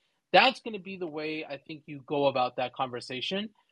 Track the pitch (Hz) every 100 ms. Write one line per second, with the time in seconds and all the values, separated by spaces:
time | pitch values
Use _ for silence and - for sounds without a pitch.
0 | _ _ _ 185 247 - 240 214 180 190
1 | 175 151 156 156 151 139 - 156 151 147
2 | 123 147 139 127 127 131 123 - 131 120
3 | - 127 - 190 214 - _